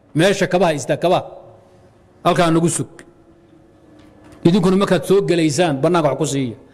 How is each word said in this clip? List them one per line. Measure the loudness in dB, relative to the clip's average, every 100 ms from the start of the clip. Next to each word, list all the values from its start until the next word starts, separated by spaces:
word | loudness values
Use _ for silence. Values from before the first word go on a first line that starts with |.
| _ 0
Meesha | 0 2 0
kabaha | 2 0
istaag, | -2 -4 -2
kabaha. | 0 0 -2 -16 -20 -20 _ _ -20 _ _ _ -2
Halkaa | 0 2
nagu | 2 0
sug. | -4 -8 -12 -20 _ _ _ _ -20 _ _ -20 -20 -20 -20 -20 -2
Idinkuna | 2 2 2 0
markaad | 2 0 2
soo | 0
gelaysaan, | 2 0 0 0 -2 0
bannaanka | 0 0 0
wax | -2
ku | -4
siiya. | -4 -6 -10 -20